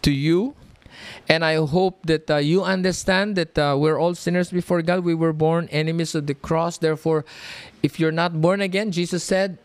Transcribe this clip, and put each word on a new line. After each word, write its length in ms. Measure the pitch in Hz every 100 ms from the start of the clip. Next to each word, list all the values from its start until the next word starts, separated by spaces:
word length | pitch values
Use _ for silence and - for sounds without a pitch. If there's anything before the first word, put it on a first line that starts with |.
to 100 | -
you. 420 | 139 147 170 247 294 - - - - - - -
And 180 | 160
I 120 | 160 156
hope 480 | 156 170 185 185 160
that, 240 | 156 -
uh, 60 | 151
you 260 | 147 180
understand 720 | 180 190 185 175 - 185 208
that, 240 | 196 160 -
uh, 160 | 147
we're 240 | 139 151 151
all 160 | 170
sinners 400 | 175 - 175 180
before 280 | 180 - 175
God. 200 | 165 180
We 160 | 175 165
were 140 | 165
born 340 | 156 160 165 165
enemies 420 | 147 160 165 160
of 140 | 160 147
the 60 |
cross. 440 | 139 - 165 165 -
Therefore, 460 | 160 156 160 156 147 - - - - -
if 160 | 143 -
you're 160 | 160
not 260 | 160 175 160
born 200 | 165 196
again, 320 | 196 190 214
Jesus 320 | 175 175 180
said 340 | - 190 196 170